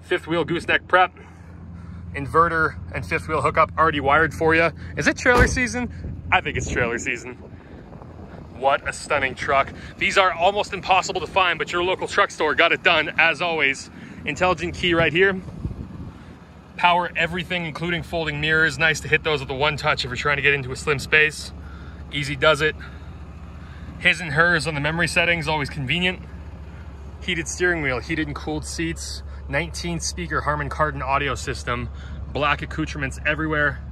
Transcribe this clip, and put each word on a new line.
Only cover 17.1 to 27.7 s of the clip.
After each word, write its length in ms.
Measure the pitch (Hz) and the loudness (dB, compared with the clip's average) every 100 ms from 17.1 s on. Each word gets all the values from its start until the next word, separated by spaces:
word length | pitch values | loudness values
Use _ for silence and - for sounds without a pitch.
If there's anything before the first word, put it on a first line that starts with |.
| 165 | 0
everything, 500 | 165 175 156 180 165 | -2 -2 -4 -4 -4
including 380 | 139 170 170 | -4 -2 -4
folding 380 | 147 170 156 147 | -2 -2 -2 -2
mirrors. 360 | 151 160 160 135 | 2 4 2 4
Nice 220 | 160 156 | 2 2
to 80 | 147 | 0
hit 160 | 156 | 0
those 160 | 160 147 | 2 0
with 80 | 131 | -2
the 80 | 135 | 0
one 220 | 147 147 | 0 2
touch 260 | 151 135 | 0 0
if 60 | 131 | -2
you're 80 | 120 | -2
trying 180 | 147 143 | 0 2
to 80 | |
get 100 | 135 | 4
into 200 | 143 127 | 2 0
a 20 | 131 | -6
slim 240 | - 139 | -2 -2
space. 540 | - 156 151 151 - - - - - - - | 2 4 4 0 -12 -12 -14 -14 -14 -14 -10
Easy 240 | 143 139 143 | -6 -4 2
does 240 | 156 151 | 4 4
it. 160 | 156 - - - - - - - - - - - - - | 2 -2 -12 -14 -14 -16 -16 -16 -16 -16 -16 -14 -14 0
His 200 | 175 165 | 2 2
and 120 | 170 | 0
hers 340 | 143 175 170 151 | 2 4 4 0
on 80 | |
the 80 | 147 | -2
memory 260 | 147 165 170 | -2 0 0
settings, 400 | - 170 170 147 | 2 2 2 0
always 220 | 156 135 | -2 -2
convenient. 480 | - 131 165 180 185 - - - - - - - - - - | -4 -2 0 0 -2 -10 -14 -14 -14 -14 -14 -14 -14 -14 -12
Heated 260 | - 170 160 | -6 -4 -4
steering 360 | - 180 | 0 0